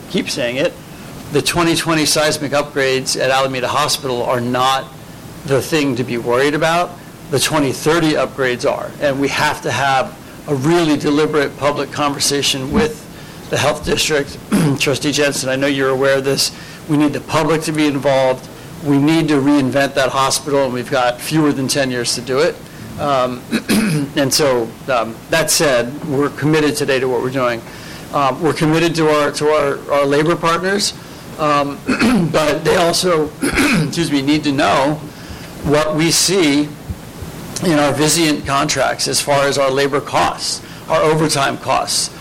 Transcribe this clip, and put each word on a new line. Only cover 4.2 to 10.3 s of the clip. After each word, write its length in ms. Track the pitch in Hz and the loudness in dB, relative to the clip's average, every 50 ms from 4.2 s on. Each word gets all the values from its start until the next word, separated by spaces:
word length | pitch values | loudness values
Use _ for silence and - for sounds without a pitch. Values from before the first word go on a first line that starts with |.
are 200 | 117 123 131 123 | 0 0 0 0
not 460 | 120 123 127 127 127 131 135 131 - - - - - - - - - - - - - | 0 0 0 2 2 2 2 0 -2 -6 -14 -18 -18 -18 -18 -18 -16 -16 -16 -12 -4
the 160 | 139 139 127 | 0 0 0
thing 340 | - - 170 156 143 143 123 | 0 2 0 0 2 2 0
to 80 | 113 127 | 0 -2
be 160 | 120 120 120 | -2 -2 -4
worried 340 | 113 120 120 127 139 147 147 | -2 0 2 2 2 2 2
about. 380 | 156 160 160 170 175 175 175 - - - - - - - - | 2 0 2 2 2 0 -2 -6 -14 -18 -20 -20 -18 -10 -2
The 80 | 143 131 | -2 -2
twenty 320 | - - 151 156 143 131 | 0 0 0 0 0 0
thirty 400 | 117 - - 156 160 170 160 156 | -2 -2 0 2 2 4 4 2
upgrades 580 | 147 135 131 135 - - 135 127 123 120 131 135 | 2 2 0 -2 -2 -2 0 0 0 0 0 -2
are, 220 | - - - - 110 - | -2 -2 -4 -8 -8 -2
and 180 | 139 143 135 135 | -2 0 0 2
we 80 | 139 135 | 0 -2
have 320 | - - 151 151 139 - - | 0 0 0 0 -2 -2 -4
to 80 | 156 | -4
have 480 | 117 120 139 139 135 131 120 107 - - - - | -2 0 0 2 2 2 0 0 -6 -14 -18 -18